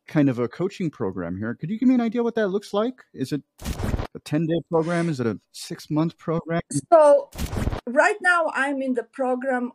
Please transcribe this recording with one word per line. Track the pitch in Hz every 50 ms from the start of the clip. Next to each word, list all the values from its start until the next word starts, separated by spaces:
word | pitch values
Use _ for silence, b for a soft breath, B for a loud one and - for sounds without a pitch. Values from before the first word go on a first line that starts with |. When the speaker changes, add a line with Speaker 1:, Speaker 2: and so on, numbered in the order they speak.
| _
Speaker 1:
kind | - - 156 143 135
of | 120 117
a | 120 113
coaching | - - 175 202 - - 185 151
program | - - 113 95 92 95 87 82 90
here. | 98 107 113 -
Could | - 156 160
you | 220 220
give | 262 254
me | 262
an | 240
idea | 233 226 214 240
what | 233 233 226
that | 226 214 185
looks | 185 208 - -
like? | - 202 220 254 254 _ - _
Is | - - 135 -
it | 160 139 - _ _ - - - - - - - - - - - -
a | -
ten-day | - - 151 151 170 156 170 165 - -
program? | 165 165 156 170 175 170 170 170
Is | 147 127
it | 120
a | 113 98 - _ _
six-month | - - - - 170 - - - 151 151 165 165 - _
program? | - 170 160 170 - 220 165 170 - - - 277 - -
Speaker 2:
So | 339 320 302 294 285 285 - - - - - - - - - - - - -
right | 240 240 294 - 392 427 415
now | 370 359 349 339 320 294 -
I'm | 254 269 285 285 262
in | 269 262 247
the | 226
program | 226 _ - - 262 254 254 247 262 269 254 247 247 240